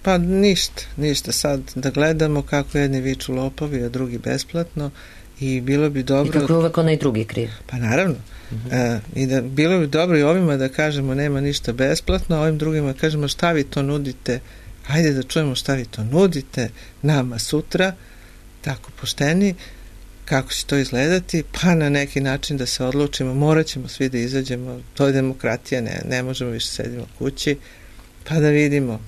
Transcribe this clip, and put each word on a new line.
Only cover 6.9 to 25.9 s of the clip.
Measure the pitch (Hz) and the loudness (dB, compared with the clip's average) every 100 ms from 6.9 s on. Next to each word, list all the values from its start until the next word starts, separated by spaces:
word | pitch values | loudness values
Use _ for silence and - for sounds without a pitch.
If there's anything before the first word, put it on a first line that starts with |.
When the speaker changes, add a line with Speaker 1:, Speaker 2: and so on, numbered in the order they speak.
| 151 | 2
Speaker 2:
drugi | 143 110 107 | 2 0 -2
kriv. | - 113 107 - | -4 -6 -8 -10
Speaker 1:
Pa | 123 | -4
naravno. | 117 131 190 120 107 - - | 0 2 2 -2 -8 -16 -10
Speaker 2:
Mhm. | 113 123 | -8 -2
Speaker 1:
E, | 127 120 117 - - | 0 0 0 -4 -2
i | 131 | 0
da, | 131 | 0
bilo | 120 135 160 185 | 0 2 4 4
bi | 147 | 2
dobro | 151 180 160 | 2 4 4
i | |
ovima | 147 180 175 139 | 6 4 4 2
da | 131 | 0
kažemo: | - 151 143 135 135 | 0 0 0 0 0
„Nema | 147 139 | 0 0
ništa | 143 143 - | 0 -2 -4
besplatno”, | 120 135 160 - 185 - 160 | 0 2 2 0 0 2 2
a | |
ovim | 160 151 | 2 2
drugima | 156 156 143 | 0 0 0
kažemo: | 135 160 156 139 | 0 0 0 -2
„Šta | - 175 | 0 2
vi | 160 | 2
to | 139 147 | 0 -2
nudite? | 139 147 135 120 - 123 - - - - | -2 -2 -4 -6 -4 -4 -6 -20 -20 -16
Hajde | - 151 160 | -2 2 4
da | 135 | 2
čujemo | 127 160 151 127 | 0 0 0 -2
šta | - | -2
vi | 135 110 | -2 -4
to | - | -6
nudite | 110 147 196 151 - - 113 - - - | 0 4 4 2 -6 -4 -4 -6 -20 -2
nama | 143 147 127 117 | 2 2 0 -4
sutra, | - 151 - - 185 180 - - - - - - | -2 -2 0 0 0 -2 -18 -20 -20 -20 -20 -10
tako | 151 131 - - | -8 -8 -12 -12
pošteni, | - - 143 175 202 175 - - - - - - - | -10 0 2 4 2 0 -12 -18 -18 -20 -20 -18 -2
kako | 135 135 | 0 0
će | - - | -6 0
to | 143 | 0
izgledati, | 131 123 147 185 180 165 143 | 0 0 2 2 0 -4 -2
pa | - 175 170 | 0 4 4
na | 147 | 4
neki | 143 143 139 | 2 0 -2
način | 135 135 - 139 | 0 -2 -2 -4
da | 123 | -4
se | - 127 | -2 0
odlučimo, | 143 143 - 131 | 2 0 0 -2
morat | 131 147 156 160 | 2 4 4 2
ćemo | 135 127 | -6 -10
svi | - 135 | -4 -2
da | 127 | 0
izađemo, | 120 135 131 123 127 123 123 | -2 -2 -2 -6 -6 -12 -12
to | - 139 | 0 2
je | |
demokratija, | 135 131 131 120 110 - 127 | 4 0 -2 -2 -2 -2 -4
ne, | 113 | -2